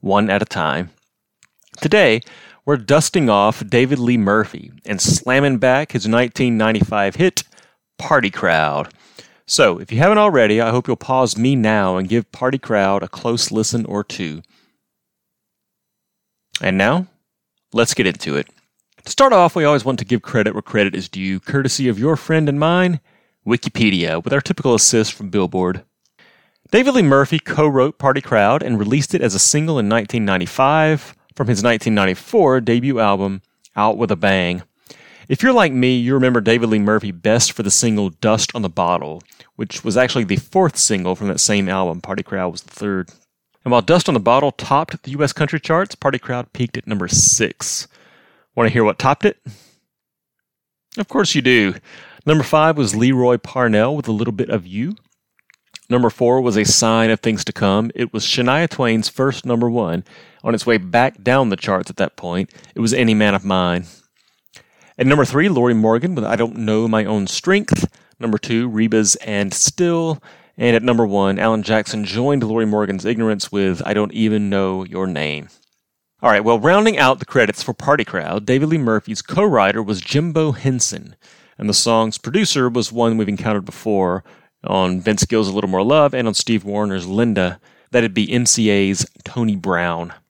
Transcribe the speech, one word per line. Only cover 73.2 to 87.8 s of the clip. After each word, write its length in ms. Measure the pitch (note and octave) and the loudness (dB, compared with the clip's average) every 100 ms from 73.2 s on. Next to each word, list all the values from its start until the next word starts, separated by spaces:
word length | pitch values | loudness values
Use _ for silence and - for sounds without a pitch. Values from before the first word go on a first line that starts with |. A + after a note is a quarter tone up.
| A2+ G#2 - | -2 -2 -4
with 280 | G2+ G2 F2 - | -2 0 -2 -2
I 80 | |
Don't 180 | G#2 G#2 | -2 -2
Even 380 | - A2 G#2+ G2+ | -2 0 0 0
Know 340 | G2 G2 F#2+ | -2 -2 -4
Your 220 | F#2 F#2 F#2+ | -8 -6 -4
Name. 440 | D2+ D2+ D2 - _ _ _ _ _ _ _ | -4 -6 -6 -12 _ _ _ _ _ _ _
All 120 | - | 2
right, 100 | G#2 | 2
well, 160 | G#2+ A#2 | 2 2
rounding 400 | B2+ F#3+ A3 G3 | 4 4 2 4
out 220 | C3 C3+ | 2 2
the 60 | - | -2
credits 360 | C3+ G#2+ - | 0 0 0
for 120 | - | -8
Party 300 | A2 - D3 | -6 0 0
Crowd, 400 | A2+ F#2 D#2+ F2+ | 0 -6 -4 -6
David 260 | G#2 C3 D#3 | 0 0 2
Lee 80 | D#3+ | 0
Murphy's 440 | B2 A2 - G#2+ | 0 -2 -4 -12
co-writer 640 | - F3 G3+ C3 G2 G#2 | -6 0 2 4 2 0
was 160 | G#2 G2+ | -4 -6
Jimbo 500 | F2 C#3+ E3+ D#3+ D#3 | -2 -2 0 -2 -2
Henson, 640 | C3+ C3+ B2+ - - - - _ _ _ - | -2 -2 -2 -4 -6 -16 -20 _ _ _ -8
and 120 | G#2 | -2
the 60 | |
song's 440 | G2+ A#2 A2+ A2 - | 0 2 2 0 -4
producer 500 | - F3+ G3+ D3 B2 | -4 -2 0 0 0
was 220 | A#2+ A2+ | -2 -4
one 260 | A#2 A#2 A2+ | 0 0 0
we've 120 | G#2 | -2
encountered 360 | G2+ A2 G#2 | -4 -4 -4
before 600 | F#2 - A2+ G2+ F#2 F#2 - _ _ _ | -6 -10 -4 0 0 -2 -10 _ _ _
on 360 | E2 F#2+ F#2 F#2 | -4 -2 0 -2
Vince 240 | G2 G#2 | -2 -2
Gill's 240 | - A2+ G2 | 0 0 -2
A 40 | |
Little 180 | G2 G2 | -4 -2
More 140 | F#2 | -2
Love 280 | G#2 D3+ C#3+ | 2 2 2
and 140 | C3 A#2 | 0 -4
on 80 | |
Steve 300 | G2+ - A2+ | -4 -2 -2
Warner's 420 | G2+ G#2 G#2+ F#2+ F2 | -2 -4 -4 -4 -4
Linda. 540 | G2 A#2+ G2+ F2+ F2 _ _ | -2 0 0 -2 -4 _ _